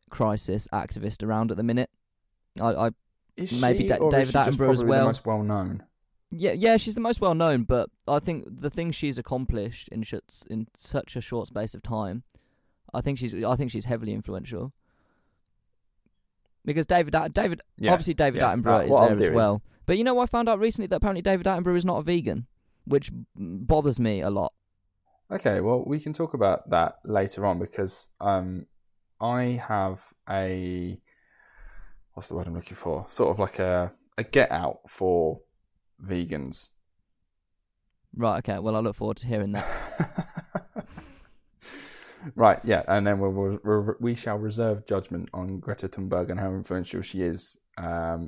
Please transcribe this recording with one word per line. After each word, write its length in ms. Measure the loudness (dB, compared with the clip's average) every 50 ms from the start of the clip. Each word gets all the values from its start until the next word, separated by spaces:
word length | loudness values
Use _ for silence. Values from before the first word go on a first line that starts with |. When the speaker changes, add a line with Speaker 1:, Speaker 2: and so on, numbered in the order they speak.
| _ -14
Speaker 1:
crisis 560 | -2 0 0 0 0 -2 -4 -4 -4 -4 -4 -4
activist 500 | -4 -4 -4 -6 -8 -8 -8 -8 -8 -6
around 300 | -4 -2 0 0 0 -2
at 60 | -2 -2
the 60 | -2
minute. 260 | 0 0 0 0 -2 _ _ _ _ _ _ _ _ _ _ _ _ -8 -2
I, 160 | 0 0 2
I 160 | 2 0 0 -2 _ _ _ _ _ _ _ _
Speaker 2:
Is 260 | -8 -6 -4 -2 2
Speaker 1:
maybe 180 | 4 4 4 4
Speaker 2:
she, 80 | 4 2
Speaker 1:
Da-, 80 | 2 4
Speaker 2:
or 120 | 4 4
Speaker 1:
David 120 | 6 6
Speaker 2:
is 60 | 4 4
she 40 | 4
just 120 | 4 4 4
Speaker 1:
Attenborough 200 | 4 4 4 4
as 60 | 4 4
Speaker 2:
probably 80 | 6
Speaker 1:
well. 140 | 4 6 6
Speaker 2:
the 40 | 6 4
most 180 | 2 0 -2
well-known? 580 | -2 0 0 0 0 0 0 -2 -4 -6 -8 -10 _ _ _ _ _ _ _ _ -14
Speaker 1:
Yeah, 220 | -8 -2 0 0 0
yeah, 240 | 4 6 6 6 6
she's 180 | 4 0 -4
the 60 | -2
most 180 | -2 -2 0 2
well-known, 440 | 2 2 4 4 4 4 4 4 2
but 240 | 2 2 2 2 0 _ _ -2 0
I 120 | 0 0
think 260 | 0 0 -6 -6 -6 -12 -14 -8
the 80 | -8 -6
things 260 | -4 -4 -4 -4 -4
she's 220 | -2 -2 -4 -4 -4
accomplished 720 | -6 -4 -4 -4 -2 -2 -2 -2 -2 -4 -6 -10 -14 -10
in 140 | -8 -8 -6
sh-, 100 | -6 -8 -10 -10 _ -16 -16 -12 -8
in 180 | -6 -6 -6 -8 _ -20
such 400 | -14 -4 -4 -4 -4 -4 -8 -10
a 40 |
short 260 | -8 -6 -6 -6 -6 -6
space 280 | -6 -6 -6 -6 -8
of 80 | -10 -8
time, 400 | -6 -4 -4 -4 -4 -6 -8 -10 _ _ -20 _ _ _ _ _ _ _ _ _ -8 -6
I 80 | -4
think 160 | -2 -2 -4 -4
she's, 160 | -4 -6 -4 -4 -2
I 140 | 0 0 0
think 120 | -2 -4
she's 140 | -4 -6 -4
heavily 300 | -2 -4 -4 -2 -4 -6
influential. 580 | -6 -6 -8 -8 -10 -8 -10 -10 -8 -8 -10 -12 _ _ _ _ _ _ _ _ _ _ _ _ _ _ _ _ _ _ _ _ _ _ _ _ _ _ _ _ _ _ _ _ _ _ _ _ _ -6
Because 220 | -2 0 0 2
David 280 | 4 4 4 4 4 2
At-, 200 | 2 2 2 0
David, 280 | 0 0 0 -2 -4 -10 _ _ -2
Speaker 2:
Yes, 140 | 4 4
Speaker 1:
obviously 220 | 4 6 4 0 0
David 260 | 2 2 2 4 2
Speaker 2:
yes. 180 | 2 2 2 2
Speaker 1:
Attenborough 260 | 2 4 4 4 6
Speaker 2:
Uh, 20 |
Speaker 1:
is 40 | 6
Speaker 2:
what 120 | 6 8
I'll 60 | 8 8
Speaker 1:
there 80 | 6 4
Speaker 2:
do 60 | 4
Speaker 1:
as 40 | 4
Speaker 2:
is 40 | 4
Speaker 1:
well. 260 | 4 4 4 4 2 -2 -10 _ _ -2
But 120 | 0 0 2
you 80 | 2
know, 120 | 2 2 2
I 80 | 2 2
found 200 | 0 0 2 2
out 120 | 2 2
recently 280 | 2 0 0 0 -2 -2
that 80 | 0
apparently 260 | 0 2 0 0 0 2
David 220 | 2 2 2 2
Attenborough 300 | 2 0 2 2 2 2
is 80 | 2 2
not 140 | 2 0 0
a 60 | 0
vegan, 440 | 0 0 0 0 0 -4 -4 -6 -10 _ _ _ _ _ _ -4
which 260 | 2 2 2 2 0
b-, 60 | -12 -12 -14 _ _
bothers 640 | -12 -10 -10 -8 -8 0 2 2 4 4 2 2 2
me 220 | 2 2 2 0
a 80 | -2 -2
lot. 240 | 0 0 -2 -4 _ _ _ _ _ _ _ _ _ _ _ _ _ _ _ -8
Speaker 2:
Okay, 300 | -8 -2 0 2 2 2
well, 220 | 2 2 0 0 0 -2
we 120 | -4 -4
can 140 | -4 -6 -4
talk 220 | -4 -4 -4 0
about 340 | 2 2 4 2 2 0 2
that 300 | 2 4 4 2 0 -6 -6
later 380 | 0 2 2 2 0 -2 -2 0
on 120 | 0 0 0
because, 520 | -2 -6 -4 -4 -4 -4 -4 -6 -8 -10 _ -4
um, 460 | 0 0 0 0 0 -4 -8 -8 -10 _ _ _ _ _ _ _ _ _ _ -6
I 400 | -2 -2 0 0 0 -2 -2 -4 -4 -2
have 460 | -2 0 0 0 -2 -6 -12 -20 -20 _ _ -4
a, 720 | -2 -2 0 -2 -2 -4 -4 -4 -4 -4 -6 -6 -8 -10 _ _ _ _ _ _ _ _ _ _ _ -20 -20 -16 -16 -14 -16 -16 -18 -20 -20 _ -18
what's 160 | -14 -12 -8
the 60 | -8
word 100 | -8 -6
I'm 80 | -6 -8
looking 220 | -10 -10 -12 -16
for? 300 | -10 -6 -4 -4 -4 -6 -8
Sort 220 | -2 0 2 2
of 80 | 2 0
like 180 | -2 -4 -2 -2
a, 340 | -2 0 0 0 0 -2 -6 _ _ _ -8 -8
a 60 | -6
get 280 | 0 4 4 4 4
out 300 | 2 -2 -2 -4 -6 -6 _ -14
for 520 | -8 -2 0 2 2 2 2 0 -2 -4 _ _ _ _ _ _ _ _ _ _ _ _ -10
vegans. 640 | -6 -4 -4 -4 -4 -6 -8 -8 -8 -10 -12 -12 -14 _ _ _ _ _ _ _ _ _ _ _ _ _ _ _ _ _ _ _ _ _ _ _ _ _ _ _ _ -8
Speaker 1:
Right, 240 | -2 0 0 0 0
okay. 200 | -2 -2 -4 -2
Well, 160 | -2 0 0
I 40 | 0
look 160 | 0 -2 -2
forward 220 | -2 -4 -4 -4 -4
to 100 | -4 -4
hearing 260 | -2 -2 -2 -2 -2
that. 120 | -4 -4 -4 -4 -6 -8 -10 -4 -4 -4 -4 -4 -8 -8 -8 -10 -16 -14 -8 -8 -10 -10 -8 -14
Speaker 2:
<laughs> 100 | -14 -14 -14 -16 -20 -20 -20 -20 -20 -20 _ -20 _ _ _ _ _ -20 -18 -16 -16 -16 -18 -18 -20 -20 -20 -20 -14 -14 -10 2
Right, 240 | 6 8 8 8 6 4
yeah, 200 | 2 2 2 4 4
and 180 | 2 4 4
then 140 | 4 2 2
we'll, 120 | 2 0
we'll, 280 | 0 0 0 -2 -2 -2 0
we'll, 300 | 2 2 2 2 0 -4 -2
we 160 | -2 -2 -2
shall 220 | -2 -4 -4 -4 -4
reserve 480 | -4 -4 -2 -2 0 0 0 -2 -2
judgment 420 | -2 -2 -2 -2 -4 -8 -8 -8 -8 -8
on 260 | -8 -6 -6 -8 -8
Greta 300 | -8 -8 -8 -8 -8 -10
Thunberg 400 | -8 -6 -6 -2 -2 -2 -2 -2
and 100 | -4 -4
how 120 | -4 -4 -4
influential 480 | -6 -6 -6 -6 -6 -6 -6 -6 -8
she 200 | -8 -6 -6 -4
is, 360 | -2 -2 -2 -4 -8 -10 -12 _ _ _ -14 -10
um, 500 | -8 -6 -6 -4 -4 -4 -4 -6 -8